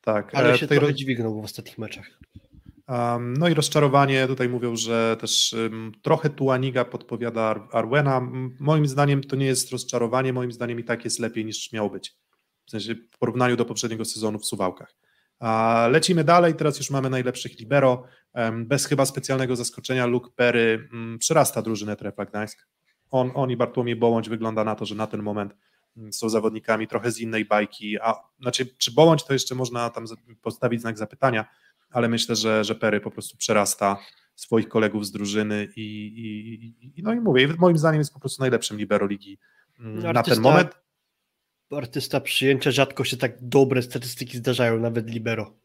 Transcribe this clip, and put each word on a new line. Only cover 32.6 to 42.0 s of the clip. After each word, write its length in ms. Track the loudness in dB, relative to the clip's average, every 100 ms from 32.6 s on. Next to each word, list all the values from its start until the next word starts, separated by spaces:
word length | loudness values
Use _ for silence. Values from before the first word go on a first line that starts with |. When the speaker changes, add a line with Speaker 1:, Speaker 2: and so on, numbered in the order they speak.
Speaker 1:
że 120 | 0 0
Perry 260 | 0 0
po 100 | -4
prostu 260 | -12 -16 -8
przerasta 600 | 0 2 2 0 0 -2 -8 _ _ -20
swoich 340 | 0 0 2
kolegów 360 | 0 0 0 -6
z 60 |
drużyny 560 | -6 -4 -2 -2 -4 -6 -10
i, 60 |
i, 720 | -12 -10 -12 -12 -12 -12 -12 -16 -18 -20 -20
i, 140 | -8
i, 40 |
no 100 | -4
i 60 | 0
mówię, 280 | 2 4 4 6
moim 200 | 6 6
zdaniem 220 | 4 2
jest 120 | 0
po 60 | -4
prostu 220 | -10 -2
najlepszym 340 | 0 0 -2 -6
libero 300 | 0 2 2
ligi, 300 | -4 -10 -20 _ _ _ _
mm, 160 | -12 -6
Speaker 2:
No, 60 |
Speaker 1:
na 60 | 0
ten 100 | 0
Speaker 2:
artysta, 240 | 2 6
Speaker 1:
moment. 340 | 8 8 6 -4 _ _ _ _ _ _ _ _ _
Speaker 2:
artysta 500 | -8 -6 -6